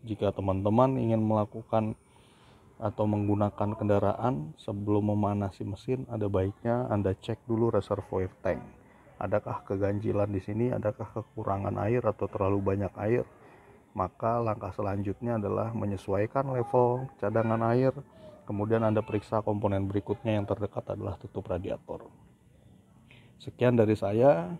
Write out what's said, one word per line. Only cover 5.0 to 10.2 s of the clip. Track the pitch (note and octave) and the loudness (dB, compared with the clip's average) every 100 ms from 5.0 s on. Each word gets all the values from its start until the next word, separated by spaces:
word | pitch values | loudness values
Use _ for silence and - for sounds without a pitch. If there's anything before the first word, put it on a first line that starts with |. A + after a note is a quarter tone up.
| G#2 | 2
memanasi | G#2 G#2 G2+ G2 - G#2+ | 2 0 0 -4 -6 -10
mesin, | G2 - C3 B2+ | -8 -4 -6 -4
ada | A#2 G#2 | -4 0
baiknya | G2 F#2+ - A#2 A#2+ B2 | 0 0 -2 -2 -2 0
Anda | G#2+ G2 | 0 0
cek | F#2+ - A2 | -2 -6 -8
dulu | - A2+ A#2 A2 | -4 0 2 2
reservoir | - G2+ - G2 F#2 - | 0 -4 -2 -4 -4 -4
tank. | F#2 E2+ - - - - - - | -4 -4 -6 -20 -20 -20 -20 -8
Adakah | G2+ G#2 - F#2+ - | -2 -2 -2 -8 -4
keganjilan | G2 G2+ G#2 G#2+ G2+ | -2 0 0 -2 0